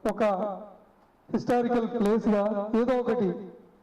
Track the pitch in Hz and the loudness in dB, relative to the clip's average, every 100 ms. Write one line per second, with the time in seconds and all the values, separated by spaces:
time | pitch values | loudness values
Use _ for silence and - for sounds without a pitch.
0 | 233 202 214 185 208 190 208 - - _ | -4 0 0 0 -4 -8 -14 -20 -20 _
1 | _ _ - 226 - 247 240 240 226 233 | _ _ -6 -4 0 0 2 0 0 0
2 | 202 220 220 208 202 208 208 226 247 254 | 2 2 2 2 2 -2 0 0 2 0
3 | 240 233 190 170 185 - - _ | 0 0 0 -2 -12 -18 -20 _